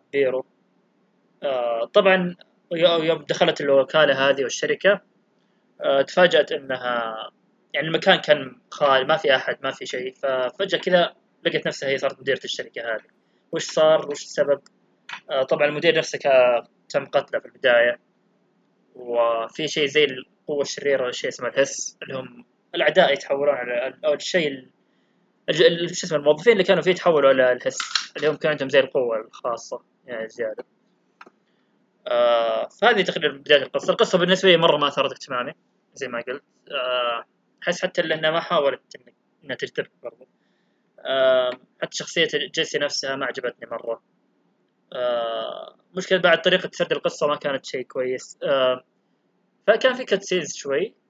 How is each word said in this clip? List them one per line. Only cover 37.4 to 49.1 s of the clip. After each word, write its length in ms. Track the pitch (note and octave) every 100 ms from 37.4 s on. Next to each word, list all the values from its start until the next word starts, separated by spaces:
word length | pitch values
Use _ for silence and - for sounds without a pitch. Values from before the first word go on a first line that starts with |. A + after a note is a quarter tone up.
| _ _
أحس 180 | - F3
حتى 200 | F#3 -
لأنها 300 | E3 D#3+ D#3+
ما 80 | E3
حاولت 420 | - E3+ C#3 B2+ _ -
إن-، 180 | _ _ _ _
إنها 120 | C#3 B2
تجذبك 360 | B2 - - _
برضو. 240 | A#2+ - - _ _ _ _ _ _ _ C3+
آه، 460 | C3+ C3 B2+ B2 B2 _ _
حتى 160 | E3 -
شخصية 300 | - F3 D#3
جيسي 440 | D3+ C#3+ - D#3 F#3
نفسها 380 | G3 - C#3 C3+
ما 100 | B2+
عجبتني 440 | A#2+ B2 - A#2
مرة. 300 | A#2 - A2+ _ _ _ _ _ _ _ _ _
آه، 800 | C3 B2 A#2+ A#2 A2+ A#2 - - _ _
مشكلة 240 | F3+ F3+ F#3
بعد 220 | F3 E3
طريقة 280 | F#3 F3+ -
سرد 180 | - E3+
القصة 360 | D3 E3+ - D3+
ما 80 | C#3+
كانت 300 | D3 C3+ -
شيء 160 | C3 B2
كويس. 520 | C3+ B2+ B2+ - -
آه، 400 | E3+ C#3 B2+ B2+ _ _ _